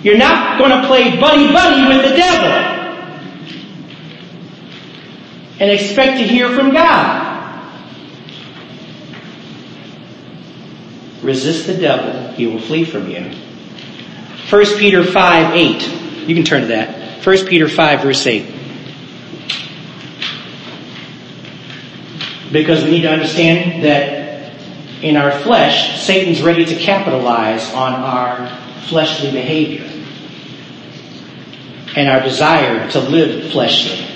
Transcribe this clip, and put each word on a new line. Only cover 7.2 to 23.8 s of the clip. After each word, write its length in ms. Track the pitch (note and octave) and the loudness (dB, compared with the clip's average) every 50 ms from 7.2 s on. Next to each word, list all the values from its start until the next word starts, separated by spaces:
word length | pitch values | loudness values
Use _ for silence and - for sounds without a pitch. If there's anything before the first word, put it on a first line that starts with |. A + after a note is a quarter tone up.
| - - - - - - - - - - - - - - - - - - - - - - - - - - - - - - - - - - - - - - - - - - - - - - - - - - - - - - - - - - - - - - - - - - - - - - - - - - - - - - - - | -4 -6 -8 -10 -10 -12 -14 -14 -16 -16 -16 -18 -18 -18 -18 -18 -18 -18 -20 -18 -18 -18 -18 -18 -18 -18 -18 -18 -18 -18 -18 -18 -18 -18 -18 -18 -18 -18 -18 -16 -16 -18 -18 -18 -18 -16 -16 -16 -16 -18 -18 -18 -18 -18 -18 -18 -18 -20 -20 -20 -20 -20 -18 -18 -20 -20 -20 -20 -18 -18 -18 -18 -18 -18 -18 -18 -18 -18 -14 -4
Resist 460 | - C3 C3+ C3 - D3+ E3 D#3+ - | -2 0 0 0 0 -2 -2 -2 -2
the 80 | F#3+ F3+ | -4 -2
devil, 580 | E3 E3+ C#3+ B2+ B2 - A#2+ B2 B2 A#2+ - - | 0 2 2 2 2 0 -4 -6 -6 -8 -10 -4
he 120 | - A#2+ | -2 -2
will 120 | A2+ A2 A2+ | -2 -2 -4
flee 240 | - - D#3 D#3+ E3 | -6 -4 -2 -2 -2
from 260 | D#3 - G#2 F#2+ F2+ | -2 -2 -6 -6 -6
you. 140 | - - - - - - - - - - - - - - - - - - - - - - - - - - - | -8 -8 -10 -10 -12 -14 -16 -18 -18 -18 -18 -18 -18 -18 -18 -18 -16 -16 -16 -16 -16 -16 -16 -16 -16 -16 -4
First 320 | - - G#3 G#3 G3+ - - | 4 6 6 6 6 4 4
Peter 240 | G#3 G3+ G3 F3+ F3 | 4 6 6 6 4
five 520 | - - G3+ F#3 F3 E3+ E3 E3 D#3+ - | 4 4 4 6 6 6 6 4 4 4
eight. 320 | F3 D#3+ - - - - - - - - - - - - | 4 4 4 2 -2 -4 -6 -6 -8 -8 -10 -10 -8 -4
You 80 | - E3 | 0 0
can 80 | E3 D#3 | 2 2
turn 180 | - - C3+ | 2 2 2
to 60 | A2+ | 2
that. 340 | A2 A#2 A2 A2+ - - - - - - - | 0 -2 -2 -2 -4 -8 -12 -14 -14 -14 -2
First 240 | - F#3+ F#3+ F#3+ F#3+ | 2 4 4 4 4
Peter 240 | - F3+ E3 D#3 D3 | 2 2 4 4 4
five, 320 | - - E3 D3+ D3 C#3 | 4 4 4 4 4 2
verse 240 | C#3+ C#3 C3 - - | 2 0 0 2 0
eight. 220 | C3+ A#2 G#2 F#2 - - - - - - - - - - - - - - - - - - - - - - - - - - - - - - - - - - - - - - - F3+ - - - - - - - - - - - - - - - - - - - - - - - - - - - - - - - - - - D#3 - - - - - - | 0 0 0 -2 -6 -12 -14 -14 -12 -14 -14 -14 -14 -16 -16 -18 -18 -18 -18 -16 -16 -16 -16 -10 -10 -10 -10 -10 -16 -16 -16 -18 -18 -18 -18 -18 -18 -14 -10 -10 -10 -10 -10 -14 -16 -16 -16 -16 -16 -16 -16 -16 -16 -16 -16 -16 -16 -16 -18 -18 -18 -18 -18 -18 -18 -18 -18 -16 -16 -16 -16 -16 -16 -16 -16 -16 -16 -12 -12 -12 -12 -12 -14 -12 -2
Because 320 | C3+ D#3 D#3 E3+ D#3+ D3 C#3 | 0 0 2 4 2 2 4
we 60 | D#3 | 4
need 100 | E3+ E3 | 4 4
to 100 | D#3 D#3 | 4 2
understand 720 | D#3 D#3+ - - - E3+ E3 E3 E3 F3+ F3+ F3 E3 - | 2 0 0 -2 0 2 4 4 4 4 2 -2 -2 0